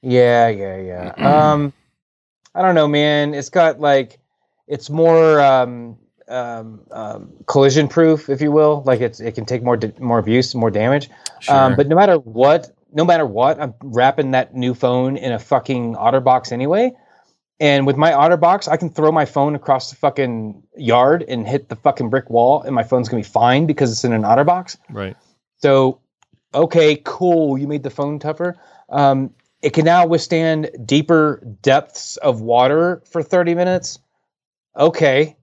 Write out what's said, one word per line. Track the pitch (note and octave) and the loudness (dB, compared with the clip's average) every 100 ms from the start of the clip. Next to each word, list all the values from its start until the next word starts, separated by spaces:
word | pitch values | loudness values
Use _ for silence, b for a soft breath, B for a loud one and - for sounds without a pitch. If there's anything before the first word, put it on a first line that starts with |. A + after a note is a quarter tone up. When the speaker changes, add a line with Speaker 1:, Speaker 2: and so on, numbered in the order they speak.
Speaker 1:
Yeah, | C3 B2 B2 A#2+ A#2 | 0 2 4 4 2
yeah, | G#2 G2 F#2+ | 0 -8 -10
yeah. | F#2 F2+ F2+ - | -12 -12 -12 -2
Speaker 2:
<clears throat> | C#3 D3 D3+ | 2 4 4
Speaker 1:
Um, | D3+ C#3+ - _ _ _ _ _ _ _ | 2 -2 -8 _ _ _ _ _ _ _
I | F3 | -2
don't | F#3 E3+ | 0 2
know, | D3+ | 2
man. | D3 D3+ D3 D3 | 2 0 0 -2
It's | D3 C#3 | -6 -6
got, | F#3 E3 C#3 | 0 0 2
like, | D3 C#3 A#2+ _ _ _ _ _ _ | 0 0 0 _ _ _ _ _ _
it's | D3 - | -12 -8
more, | D3+ E3 E3 D#3+ D3+ | 0 4 4 4 4
um, | C#3 C3 B2 A#2+ A#2+ A#2 _ _ _ | 4 4 0 -6 -16 -20 _ _ _
um, | B2+ A#2+ A#2 A2+ A2 _ | -10 -10 -12 -16 -20 _
um, | - G#2+ A2 G2 - - | -14 -14 -14 -18 -20 -4
collision | C#3+ C#3 C3+ C#3+ | 2 4 4 0
proof, | - E3 D#3 D3+ | 2 2 2 -2
if | C3+ | -4
you | D3+ | 0
will. | D3 D3+ D3+ C3+ | 2 2 2 0
Like, | B2 | 0
it's, | A#2+ A#2 | -2 -6
it | A2+ A2+ | -10 -10
can | A2 | -8
take | B2 | -6
more | A#2+ A#2+ | -2 -2
d-, | A2 - | -4 -8
more | B2+ A#2 | -2 -2
abuse, | G2+ A#2+ B2+ | 0 0 0
more | B2+ A2+ | -2 -2
damage. | G#2 A2+ C#3+ D3 B B B - | -2 0 -2 -4 B B B 0
Um, | C#3 C3+ | 2 2
Speaker 2:
Sure. | B2 | 2
Speaker 1:
but | C#3+ | 2
no | D#3+ | 2
matter | G3+ E3+ | 4 2
what, | A#2+ A2 C3+ E3 - _ _ | -2 0 2 2 -2 _ _
no | D3 E3+ | -4 0
matter | E3+ C#3+ | 2 0
what, | G2+ B2+ D3+ | 0 -2 -2
I'm | C#3 A2 | -8 -12
wrapping | C3+ A2+ C3 C3+ C3+ | -8 0 0 0 -2
that | C3 B2+ | -2 -4
new | B2+ B2+ | -4 -6
phone | B2 B2+ B2 C3 C#3 | -2 -2 0 -2 -4
in | C3 | -6
a | A2+ | -8
fucking | - C3+ - B2+ A#2+ A2+ | -2 -4 -2 -6 -6 -4
OtterBox | A2 C3 C3 B2+ - | 0 0 2 0 -2
anyway. | A#2+ C3+ F#3 B3 B3 b b b b _ _ | -6 -2 0 -2 -4 b b b b _ _
And | D3+ C#3 C3+ | 0 2 0
with | C3+ | 2
my | D#3+ | 2
OtterBox, | C#3+ D#3 F3 E3+ G3 F#3 | 4 2 4 2 0 -2
I | D#3 | -4
can | E3+ | -4
throw | - D#3 | 0 0
my | D#3+ C#3+ | 2 0
phone | - C#3+ D3 | 0 -2 -2
across | D3 C3+ - | -2 -2 -2
the | - | -4
fucking | D3 - C3 A#2 A2 G#2 _ - | -4 -2 -4 -4 -10 -14 _ -10
yard | B2+ A#2 B2+ E3+ D#3+ | 0 4 4 2 -2
and | B2+ G#2+ | -8 -4
hit | C3+ - | -6 -6
the | A#2 | -4
fucking | D3 C#3 A#2 | -2 -2 -2
brick | C3 - | -4 -2
wall, | A#2 A#2+ D3 | 0 2 0
and | - C3 | -2 -4
my | |
phone's | A#2 B2+ A2 | -2 -2 -2
gonna | A#2+ | -6
be | G2+ | -4
fine | - A#2+ C3 D#3+ | 0 2 2 0
because | D3+ C3 | 0 -2
it's | A2 | -2
in | B2+ | -2
an | A#2 | -2
OtterBox. | G#2+ A#2+ D3+ F3+ F3+ - _ | 2 2 2 0 -4 -18 _
Speaker 2:
Right. | A#2+ F#2+ - _ _ _ _ | -12 -12 -12 _ _ _ _
Speaker 1:
So, | D3 C3+ C3 C3 _ _ _ _ _ | 2 4 2 -2 _ _ _ _ _
okay, | - D#3+ E3+ D#3 D3 - | -2 0 4 2 2 -4
cool. | - F3+ E3+ D3+ C3+ | -4 0 2 0 -2
You | C#3+ | -4
made | D3 | -6
the | C3+ | -8
phone | A#2+ C#3+ D3+ | -8 -6 -6
tougher. | D3 D3+ F3 F3 b b b | -8 -6 -8 -8 b b b
Um, | C#3 C#3+ C3+ C3+ _ _ _ | 0 2 2 -4 _ _ _
it | D3+ | -4
can | E3 D#3+ | 0 2
now | F3 F3 | 4 4
withstand | E3 - E3 E3 D#3+ D#3 - A2 | 0 0 -2 0 -2 -6 -12 -2
deeper | C#3 D3 E3 D3+ C#3+ B2 G#2 | -2 2 2 2 -2 -12 -6
depths | - C#3 D3+ - - - | 0 0 0 -16 -18 -6
of | D3 A#2+ | -4 -4
water | A2 A#2+ B2+ D3+ E3+ E3+ _ | 0 2 2 2 -2 -4 _
for | E3+ | -8
thirty | D3+ F#3 E3+ | -2 -2 0
minutes. | E3+ F3+ F3+ - - _ _ _ _ _ _ _ - | -2 -2 -4 -6 -18 _ _ _ _ _ _ _ 0
Okay. | D3+ E3 D#3 C3 D#3 _ | 0 2 0 2 -2 _